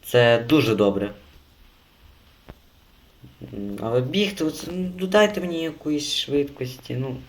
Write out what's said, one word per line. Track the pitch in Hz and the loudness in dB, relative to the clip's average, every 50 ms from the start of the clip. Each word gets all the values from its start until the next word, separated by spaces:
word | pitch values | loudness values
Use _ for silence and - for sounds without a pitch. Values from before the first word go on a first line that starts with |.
| _ | _
Це | - - 123 120 120 117 117 117 120 | 2 4 6 6 6 6 4 4 4
дуже | 151 156 120 113 110 | 4 4 4 4 4
добре. | 98 104 101 95 98 101 101 - - - - - - _ _ _ _ _ _ _ _ _ _ _ _ _ - - _ _ _ _ _ _ - - _ _ _ _ _ _ _ _ _ _ _ _ _ - - - _ - 123 123 | 4 4 2 2 0 -4 -6 -8 -14 -20 -20 -20 -20 _ _ _ _ _ _ _ _ _ _ _ _ _ -20 -20 _ _ _ _ _ _ -20 -20 _ _ _ _ _ _ _ _ _ _ _ _ _ -20 -20 -20 _ -18 -14 -10
М, | 107 101 101 101 98 | -10 -8 -8 -8 -6
але | - 113 117 127 | -6 0 0 0
бігти, | 127 131 160 196 208 190 196 - 160 | 0 0 0 0 0 0 -2 -2 -4
оце, | 156 156 - - 160 | -4 -4 -6 -10 -8
ну, | 175 185 185 180 180 180 | -6 -6 -6 -6 -6 -6
додайте | 185 185 196 208 214 202 208 190 | -6 2 4 4 4 4 2 -2
мені | 185 175 170 165 165 | -6 -4 -4 -4 -4
якоїсь | 160 151 - - 156 151 147 143 - - | -6 -8 -8 -4 -2 -2 -2 -2 -4 -4
швидкості, | - - - 139 143 143 143 - - 127 123 123 - - - 123 | -4 -4 -2 0 0 0 -2 -4 -8 -10 -10 -10 -14 -12 -8 -6
ну. | 123 131 135 131 131 - | -6 -6 -6 -8 -10 -12